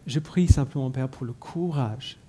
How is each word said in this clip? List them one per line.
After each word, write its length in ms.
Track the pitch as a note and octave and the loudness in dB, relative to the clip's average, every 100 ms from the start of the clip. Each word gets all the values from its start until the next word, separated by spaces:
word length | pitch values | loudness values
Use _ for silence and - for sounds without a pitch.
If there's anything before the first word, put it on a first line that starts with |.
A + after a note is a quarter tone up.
| - | -4
je 140 | C3+ | -2
prie 280 | D#3 - F3 | 0 2 6
simplement, 440 | - C3+ C#3+ C3 | 6 4 -2 -2
Père, 180 | C3 C3 | -2 -4
pour 160 | - B2 | -4 -8
le 80 | |
courage 840 | A#2+ - E3 F3 D3 A#2+ A2+ - - | -8 -8 -4 -2 0 -2 -2 -10 -14